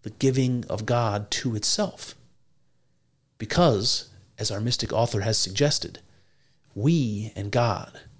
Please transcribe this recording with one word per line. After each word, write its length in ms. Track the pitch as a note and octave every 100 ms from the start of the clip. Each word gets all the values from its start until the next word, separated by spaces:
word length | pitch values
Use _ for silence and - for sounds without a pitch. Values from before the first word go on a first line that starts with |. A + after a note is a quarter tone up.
the 80 | G#2+
giving 560 | - C3+ C3 B2+ B2 -
of 160 | F#2 G#2+
God 460 | A#2+ A2+ G#2 G#2
to 240 | - C3 A2
itself. 600 | - - G3+ - - - - _ _ _ _ _ _ _ _ _ _ _
Because, 720 | G#2 - F3 G#2 - - - - - -
as 140 | A2+
our 80 | G2
mystic 320 | A2+ - -
author 300 | - A#2 G#2+
has 160 | G#2+ A2
suggested, 640 | - G2+ C#3+ - - - - - _ _ _ _ _ G2+
we 560 | B2 E3+ A#2+ G#2 A2 -
and 160 | G2+
God 480 | A#2+ A#2 G2 - - - -